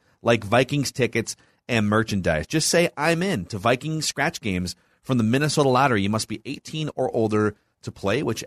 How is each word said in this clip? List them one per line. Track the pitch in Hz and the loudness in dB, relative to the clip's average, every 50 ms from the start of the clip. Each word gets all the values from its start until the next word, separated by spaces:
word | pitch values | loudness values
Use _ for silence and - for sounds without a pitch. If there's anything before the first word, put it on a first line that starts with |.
| _ _ _ _ | _ _ _ _
like | - 113 120 113 101 | 0 2 2 2 0
Vikings | 98 107 123 135 127 147 147 135 - | 2 2 2 2 2 0 -2 -4 -4
tickets | - - 123 110 - 117 107 - - - _ _ _ _ _ - | -2 -2 -2 0 0 -2 -4 -4 -8 -14 _ _ _ _ _ -2
and | 123 113 107 104 | 0 0 2 2
merchandise. | 107 110 113 110 110 98 87 90 80 78 78 - | 2 2 2 0 -2 -2 0 0 0 0 -2 -2
Just | - 160 156 - | -2 -2 0 2
say, | - 170 175 - - - | 2 2 2 2 0 -2
"I'm | 143 165 170 165 180 | 0 0 0 0 0
in" | 202 185 110 82 | -2 -2 -4 -4
to | - - 101 | -6 -8 -2
Vikings | 87 113 123 139 - 156 156 160 147 | 0 0 0 0 -2 -4 -6 -4 -4
scratch | - - - 139 160 165 - | -4 -4 -2 -2 -4 -4 -4
games | - 110 95 90 90 87 - - _ _ _ _ _ | -6 -4 -2 -2 -4 -4 -8 -12 _ _ _ _ _
from | - 135 123 | -2 0 2
the | 110 | 2
Minnesota | 110 120 139 147 151 - 160 147 135 | 4 2 2 2 2 2 2 4 4
Lottery. | 127 123 135 139 120 104 98 | 4 4 4 4 4 2 2
You | 98 | 0
must | 107 110 - - | 0 -2 -2 -4
be | 110 - - | -8 -10 -8
eighteen | - - - - - - 156 156 143 - | -10 -10 -10 -12 -10 -8 -6 -6 -6 -4
or | - 131 123 - | -4 -4 -2 0
older | 120 113 107 110 107 107 104 104 - _ _ _ _ - | 0 0 2 2 2 2 0 -2 -4 _ _ _ _ -14
to | - | -14
play, | - - - 98 104 139 156 | -12 -4 -2 -2 0 0 0
which | - 113 - - | -2 -4 -6 -6